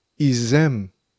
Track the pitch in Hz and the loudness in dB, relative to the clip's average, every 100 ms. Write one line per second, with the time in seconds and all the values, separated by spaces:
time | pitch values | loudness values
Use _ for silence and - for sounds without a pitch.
0 | _ - 143 123 117 143 156 120 98 _ | _ -2 0 0 0 2 0 -2 -8 _
1 | _ | _